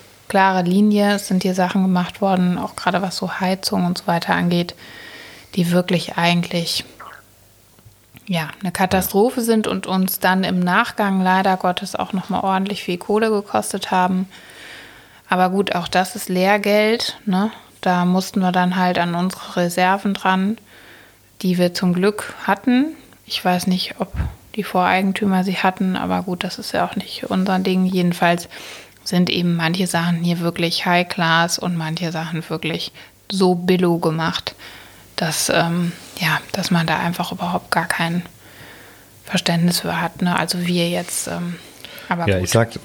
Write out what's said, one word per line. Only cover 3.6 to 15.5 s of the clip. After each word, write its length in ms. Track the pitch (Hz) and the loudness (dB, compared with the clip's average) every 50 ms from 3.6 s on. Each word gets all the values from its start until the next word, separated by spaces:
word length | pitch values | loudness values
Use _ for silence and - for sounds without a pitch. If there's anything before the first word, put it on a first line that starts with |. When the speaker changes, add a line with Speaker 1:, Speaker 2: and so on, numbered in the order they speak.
| - - 214 190 180 | -2 -2 -2 0 0
Speaker 1:
und 120 | 175 180 - | 0 -2 -2
so 80 | - - | -2 -2
weiter 260 | 170 170 - - 180 | -2 0 0 0 0
angeht, 400 | 170 175 175 175 175 175 175 - - - - - - - - - - - - - - - - - | 0 2 2 2 2 0 -2 -6 -12 -18 -20 -20 -20 -20 -18 -18 -18 -20 -20 -20 -20 -20 -6 -2
die 160 | - 175 170 | 0 0 2
wirklich 460 | 175 180 175 - 185 170 170 - - - | 2 2 2 2 0 -2 -2 -2 -2 0
eigentlich, 680 | 170 170 175 175 170 - - 170 165 - - - - - - - - - - - - - - - - - - - _ _ _ - _ - - _ _ _ - - - - | 2 2 2 2 0 0 -2 -4 -4 -4 -4 -6 -6 -8 -14 -20 -20 -20 -20 -20 -20 -20 -20 -20 -20 -20 -20 -20 _ _ _ -20 _ -20 -20 _ _ _ -20 -18 -8 -4
ja, 220 | 185 170 156 151 - - | -4 -4 -4 -6 -8 -8
eine 100 | - 180 | -8 -6
Katastrophe 680 | - - 190 185 - 190 185 - - 196 208 254 254 - | -2 0 0 2 2 0 0 2 2 4 4 4 2 0
Speaker 2:
Ja. 60 | 226 | 0
Speaker 1:
sind 220 | 233 226 220 208 - | 2 2 2 2 0
und 200 | - 190 196 - | -2 -4 -2 -2
uns 320 | 185 185 190 185 - - | 0 0 0 0 0 0
dann 240 | - 185 185 190 190 | 2 2 2 2 2
im 160 | 170 185 180 | 2 2 2
Nachgang 640 | 180 180 180 208 240 - - - 214 202 190 190 | 2 2 2 2 2 0 -2 -2 0 0 2 2
leider 340 | 185 185 185 190 190 196 185 185 | 2 4 4 4 4 2 2 2
Gottes 380 | - 185 180 - 196 185 - | 0 0 -2 -2 -4 -8 -6
auch 180 | - - 185 - | -6 -6 -4 -4
noch 160 | 185 180 - | -4 -4 -2
mal 120 | 190 - | -4 -2
ordentlich 420 | - 190 190 190 190 202 202 - - | 0 0 0 0 0 -2 -4 -6 -4
viel 140 | - 180 175 | -6 -6 -6
Kohle 320 | - - 208 214 226 220 | -2 -2 0 2 2 2
gekostet 600 | 220 202 202 - - 214 208 - - 196 - - | 0 -2 -2 -2 -2 -2 -2 -2 -4 -6 -4 0
haben. 360 | - 185 180 180 185 185 190 185 - - - - - - - - - - - - - - - - - - _ - | 0 2 2 2 2 0 -2 -4 -8 -16 -20 -20 -20 -20 -20 -20 -20 -20 -20 -20 -20 -20 -20 -20 -20 -20 _ -2
Aber 200 | - 180 185 | 2 2 2
gut, 260 | 185 | 2